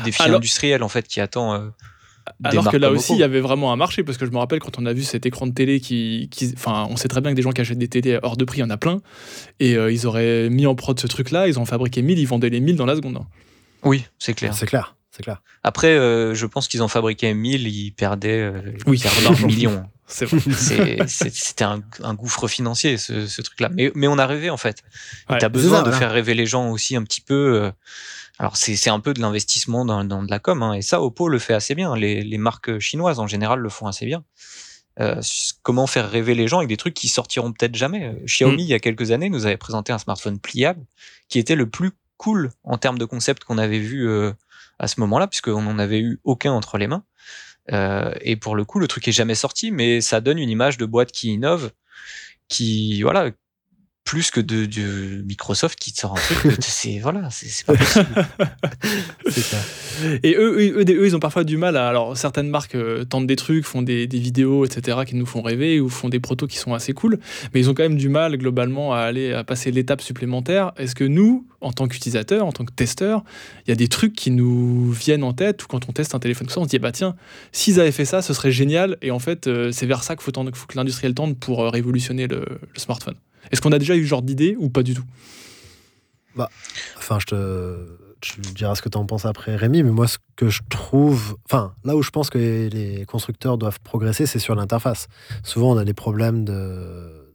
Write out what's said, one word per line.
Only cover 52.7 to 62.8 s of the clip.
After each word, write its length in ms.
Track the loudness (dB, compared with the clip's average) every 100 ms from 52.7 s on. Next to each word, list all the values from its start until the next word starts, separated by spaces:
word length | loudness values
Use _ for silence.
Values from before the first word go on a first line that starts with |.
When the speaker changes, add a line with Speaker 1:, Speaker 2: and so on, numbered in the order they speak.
| 0 0 0
Speaker 1:
voilà, 300 | 2 2 0 -4 _ _ _ _ _ _
plus 260 | -6 -2 0
que 100 | 0
de, 260 | 0 -2 -2
de 560 | -4 -6 -6 -8 -8
Microsoft 560 | -10 -8 -4 -2 -2 -2
qui 120 | -10
te 80 | -8
sort 120 | -6
un 80 | -4
truc, 360 | -2 2 2 2
Speaker 2:
<laughs> 40 |
Speaker 1:
c'est, 380 | 0 -4 -4 -4
voilà, 320 | -2 -4 -6
c'est, 160 | -8 -10
c'est 160 | -4
pas 100 | 4
possible. 320 | 4 6 6 4 2 0 0
Speaker 3:
<laughs> 920 | -4 -2 -6 -4 -4 -4 -6 -6 -4
C'est 180 | -2 -2
clair. 140 | -2 -4 -10 -10 -4 -2 2
Speaker 2:
Et 120 | 4
eux, 240 | 6 6 6
eux, 220 | 4 6
eux, 40 | 6
eux, 200 | 6 6
ils 100 | 4
ont 40 |
parfois 240 | 2 0
du 120 | 0 2
mal 200 | 2 2
à, 120 | 2
alors, 280 | 2 0 -2
certaines 320 | -4 -2 -2
marques, 240 | -2 -4
euh, 300 | -4